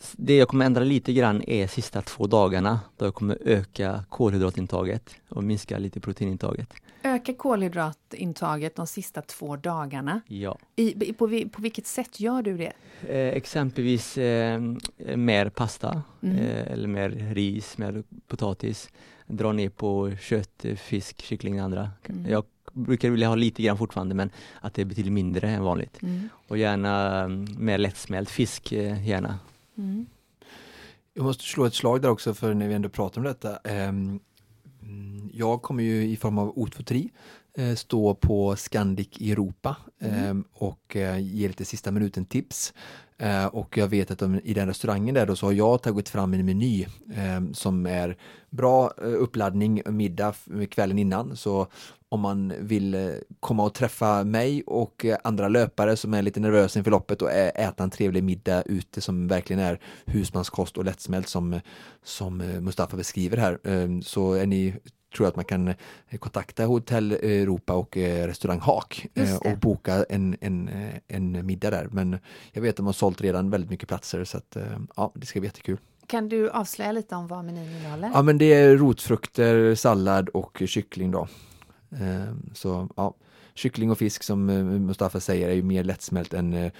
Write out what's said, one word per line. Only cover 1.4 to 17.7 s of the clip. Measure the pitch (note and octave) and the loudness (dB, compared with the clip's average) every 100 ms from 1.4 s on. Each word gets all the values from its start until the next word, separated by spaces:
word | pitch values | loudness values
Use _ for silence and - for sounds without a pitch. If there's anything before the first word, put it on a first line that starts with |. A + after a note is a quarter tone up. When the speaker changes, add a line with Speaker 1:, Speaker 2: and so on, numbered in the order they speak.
| - | 0
Speaker 1:
är | A2+ F#2+ | 0 0
sista | - - G#2 | -4 -6 -6
två | - - G#2 | -6 -4 4
dagarna, | A2 F#2+ F#2 G2 A2+ - - | 6 6 4 2 0 -2 -6
då | G2+ | -4
jag | - | -2
kommer | G2+ - A2+ | -4 -2 2
öka | G#2 G2 - G2 G2+ G2 | 2 0 -4 -4 -4 -6
kolhydratintaget | - A2+ G2 F#2 F#2 F#2 F2+ F#2 G#2+ - - _ | 0 2 2 0 0 -4 -2 -2 -4 -8 -20 _
och | - | -6
minska | G#2 G#2+ - G#2 | -2 -4 -4 -6
lite | G2 F#2+ | -6 -6
proteinintaget. | G2+ G2 G2 F#2+ - - - - - - | -8 -4 -4 -4 -4 -4 -8 -16 -20 -8
Speaker 2:
Öka | C4+ B3 B3 | -4 -2 -4
kolhydratintaget | B3+ C#4 A3 F#3 F3 D#3+ D#3 _ - F3+ D#3 E3 D3+ D#3 - | -4 -2 0 0 -2 -4 -6 _ -8 -8 -4 -4 -4 -4 -6
de | E3 | -8
sista | - - - | -10 -12 -12
två | - - D3 C#3+ | -14 -12 -10 -8
dagarna? | F3 E3 C#3+ C3+ C#3 G#3 - | -6 -6 -6 -6 -4 -6 -6
Speaker 1:
Ja. | G2+ G2 - _ - | -8 -6 -8 _ -2
Speaker 2:
I, | A3 G3+ G#3+ | 0 0 -6
i, | |
på | A3+ A3+ | -2 0
vi-, | A3+ G#3+ | 0 -4
på | - | -6
vilket | A3 A3 - | -8 -8 -8
sätt | - B3 - | -8 -8 -6
gör | A3 B3+ | -2 -2
du | G#3 F3+ | -2 -4
det? | F#3+ - - - - | -6 -10 -20 -14 -4
Speaker 1:
Eh, | C3+ C3 C3+ | -2 0 -2
exempelvis, | - D#3+ C3+ B2+ B2 A#2+ - C3+ | -2 -2 -2 0 0 0 -2 -2
eh, | A#2+ A#2 A2+ A2+ A#2 A#2+ - - - B2 | 0 2 2 0 -4 -6 -8 -10 -6 0
mer | A#2+ G#2 G2+ | 4 4 4
pasta, | - A#2 - A2+ E3 C#3+ - | 0 -4 -2 -4 -4 -6 -6
Speaker 2:
Mm. | F#3+ F#3+ | -2 0
Speaker 1:
eh, | A2+ A2+ A2+ | 0 -2 -4
eller | A#2 G#2 | -4 -4
mer | G2 G2 | -2 -2
ris, | A2 G#2+ G#2+ G2+ G#2+ - | -4 -4 0 0 -2 -6